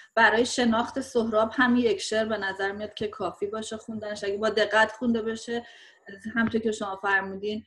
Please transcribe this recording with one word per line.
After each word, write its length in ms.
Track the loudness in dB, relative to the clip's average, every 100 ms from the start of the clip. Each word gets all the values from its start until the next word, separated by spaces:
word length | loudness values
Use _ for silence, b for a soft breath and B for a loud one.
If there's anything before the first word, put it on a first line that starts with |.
| B 4
برای 300 | 6 6 2
شناخت 540 | 2 2 2 0 -6
سهراب 520 | -4 -2 2 2 2
هم 220 | 2 4 4
یک 260 | 4 2
شعر 240 | -2 -2 0
به 120 | -2
نظر 340 | -4 -2 -4
میاد 220 | -4 -8
که 140 | -6 -6
کافی 400 | -4 -6 -4 -6
باشه 300 | -6 -8 -10
خوندنش. 460 | -8 -8 -8 -6
اگه 140 | -4 0
با 120 | 0
دقت 420 | 2 4 4 4
خونده 300 | 2 0 0
بشه، 440 | 0 -6 -6 -8 -8 B B B -20 -14 -6 -2
همونطور 260 | 0 2
که 100 | 0
شما 280 | -2 -4 -4
فرمودین، 600 | 0 0 0 -6 -6 -6